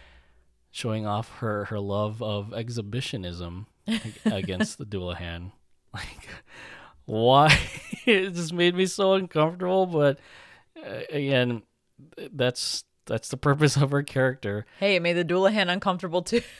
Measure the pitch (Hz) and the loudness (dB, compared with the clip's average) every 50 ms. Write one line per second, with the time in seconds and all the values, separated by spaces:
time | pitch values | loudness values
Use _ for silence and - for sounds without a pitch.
0 | - - - - _ _ _ _ _ _ _ _ _ _ _ - - 113 110 110 | -20 -20 -20 -20 _ _ _ _ _ _ _ _ _ _ _ -6 -4 -4 -4 -2
1 | 107 104 104 107 113 - - - 123 110 107 104 101 - 110 104 101 101 98 104 | -2 -2 -2 -4 -4 -6 -10 -6 -4 -4 -2 -4 -4 -4 -6 -6 -4 -2 -2 -2
2 | 107 107 107 110 117 107 104 104 101 110 - 113 117 120 117 120 104 101 104 127 | -2 -2 -4 -6 -6 -4 -4 -4 -6 -6 -8 -8 -8 -6 -6 -6 -6 -6 -6 -6
3 | 135 - - 101 92 90 87 87 87 85 87 92 107 - _ _ _ - 220 214 | -6 -6 -8 -8 -8 -8 -8 -8 -8 -10 -10 -10 -12 -14 _ _ _ -4 -4 -4
4 | - 110 - - - - 110 98 92 - 92 90 110 - - - 104 104 104 95 | -4 -8 -14 -6 -4 -4 -2 -2 -4 -4 -4 -4 -6 -6 -8 -12 -12 -8 -8 -6
5 | 90 87 87 85 87 85 85 85 87 92 - _ _ _ _ _ _ _ - - | -6 -6 -8 -8 -8 -10 -10 -10 -12 -14 -16 _ _ _ _ _ _ _ -14 -12
6 | - - - - - - - - - _ - - - - - - - - - _ | -12 -12 -14 -16 -18 -18 -18 -20 -20 _ -20 -20 -20 -20 -20 -20 -20 -20 -20 _
7 | _ - 110 110 113 123 131 139 151 151 147 - - - - - - - - - | _ -6 -2 2 6 8 8 8 8 8 6 4 2 -4 -10 -14 -12 -12 -12 -2
8 | - 247 220 190 190 196 175 175 170 156 180 170 175 175 175 180 190 180 - - | 2 4 4 4 4 0 -4 -6 -6 -4 0 2 2 2 4 2 0 0 0 2
9 | 196 190 190 190 185 175 - 156 160 160 170 180 185 180 185 190 190 180 170 151 | 2 4 4 2 2 0 2 2 2 2 0 -2 -2 2 2 2 2 2 2 4
10 | 147 143 135 - - - - - - - - - _ _ _ 320 311 - 98 123 | 4 4 4 2 -6 -18 -20 -20 -20 -20 -20 -20 _ _ _ -16 -12 -10 -10 -10
11 | - - 151 143 139 139 139 127 123 123 120 113 - _ _ _ _ _ _ - | -10 -6 -4 -2 0 2 2 2 2 2 0 -4 -8 _ _ _ _ _ _ -20
12 | 135 160 - - 170 - 214 135 123 127 123 - - - - - - _ _ _ | -20 -20 -16 -16 -14 -12 -2 0 0 0 0 -2 -6 -6 -6 -8 -10 _ _ _
13 | _ - 113 113 - - - 131 - 147 139 151 151 139 - 143 147 135 143 143 | _ -6 -6 -4 -4 -6 -8 0 2 2 4 6 4 4 6 4 2 2 2 0
14 | 143 - - 135 131 131 123 - - 101 101 104 101 - - - 196 202 196 175 | -2 0 0 2 2 2 0 -2 -4 -4 -4 -4 -6 -10 -8 -2 0 2 2 2
15 | 170 175 175 175 175 156 175 185 190 196 214 214 190 175 180 - - 202 180 175 | 2 2 2 2 0 2 2 4 4 4 4 2 2 0 0 0 0 -2 -2 -2
16 | 196 175 165 180 170 - 226 240 - - - - | -4 -2 -2 -2 -2 0 -2 -2 -2 -4 -12 2